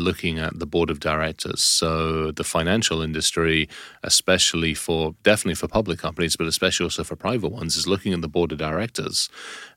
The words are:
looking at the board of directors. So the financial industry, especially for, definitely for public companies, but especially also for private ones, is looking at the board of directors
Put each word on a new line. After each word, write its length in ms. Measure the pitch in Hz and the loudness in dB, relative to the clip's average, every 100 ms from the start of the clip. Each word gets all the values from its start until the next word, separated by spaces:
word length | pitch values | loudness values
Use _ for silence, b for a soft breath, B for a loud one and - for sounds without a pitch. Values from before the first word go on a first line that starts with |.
| 87 | 0
looking 300 | 85 87 80 | 0 -2 -2
at 180 | 80 80 | -4 -6
the 80 | 80 | -2
board 240 | 85 82 | 2 2
of 80 | 73 | 0
directors. 640 | 78 78 80 80 - - | -2 0 -2 -4 -6 0
So 680 | - - 82 80 80 80 78 | 2 2 2 2 0 0 -2
the 100 | 76 | -2
financial 560 | - 85 82 107 - 80 | -2 0 2 2 2 0
industry, 680 | 80 78 - 85 82 80 78 B B B | -2 -2 0 2 2 2 0 B B B
especially 720 | - - - 92 - 82 82 | 0 2 4 4 4 2 0
for, 400 | 78 - 82 80 - | 0 0 0 0 2
definitely 320 | 101 107 95 | 4 4 2
for 140 | 80 87 | -2 0
public 320 | 110 101 80 | 0 0 -2
companies, 340 | 78 80 85 | -4 -2 0
but 140 | - 82 | 0 0
especially 360 | - 92 - | 2 2 2
also 200 | 85 - | 0 -2
for 100 | 80 | -6
private 380 | 82 95 123 85 | -4 -2 -2 -2
ones, 240 | - 82 80 | -4 -4 -2
is 100 | 85 | 0
looking 260 | 95 104 | 0 0
at 100 | 90 | -2
the 60 | 82 85 | 0 0
board 140 | 82 | 0
of 60 | 76 | 0
directors 680 | 78 82 117 - - - - B B B B | -2 -2 -4 -4 -4 -2 -4 B B B B